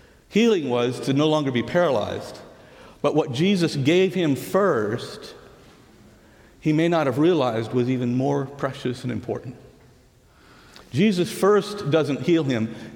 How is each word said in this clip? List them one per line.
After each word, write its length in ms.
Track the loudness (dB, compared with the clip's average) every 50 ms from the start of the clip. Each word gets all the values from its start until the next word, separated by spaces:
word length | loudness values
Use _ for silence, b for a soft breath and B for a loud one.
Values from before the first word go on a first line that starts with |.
| B B B B B B
healing 420 | 0 2 4 4 2 2 0 0
was 280 | 0 0 0 0 -2 -2
to 120 | -2 0
no 160 | 2 2 4 4
longer 240 | 2 2 0 0
be 100 | 0 -2
paralyzed. 800 | -2 0 0 2 2 2 2 0 -2 -4 -6 -8 -10 -12 -16 -18 -20 -20 B B B B B B B B B B
But 140 | B 0 2
what 160 | 2 0 0
Jesus 460 | 0 0 2 2 2 2 0 0 0
gave 360 | 0 2 2 4 4 4 2
him 220 | 2 0 0 0 0
first, 1000 | -2 -2 -2 0 2 2 2 2 0 0 -2 -2 -4 -6 -10 -14 -14 -16 -18 -20 -20 -20 -20 -20 b b b b b b b b b b b b b b b b b b b b b
he 140 | -2 0
may 160 | 2 2 2 2
not 180 | 2 2 2
have 140 | 2 2 2
realized 520 | 4 4 4 4 2 0 0 -2 -4 -2
was 160 | 0 0 0 0
even 280 | 0 -2 0 -2 0
more 300 | 0 0 0 0 -2 -4
precious 580 | -6 -8 -6 -6 -6 -6 -6 -6 -6 -6 -6 -6
and 80 | -8
important. 420 | -8 -6 -6 -8 -8 -8 -8 -14 -16 -18 -20 -20 -20 -20 -20 -20 -20 _ _ _ _ _ _ B B B B B B B B B B B B B
Jesus 420 | -2 2 2 2 2 0 -2 -4
first 580 | -2 0 2 2 2 2 0 -2 -6 -8 -4 0
doesn't 300 | 0 2 2 0 -2 -2
heal 240 | 0 2 2 2 2
him. 300 | 0 -2 -2 -2 -4 B B B B B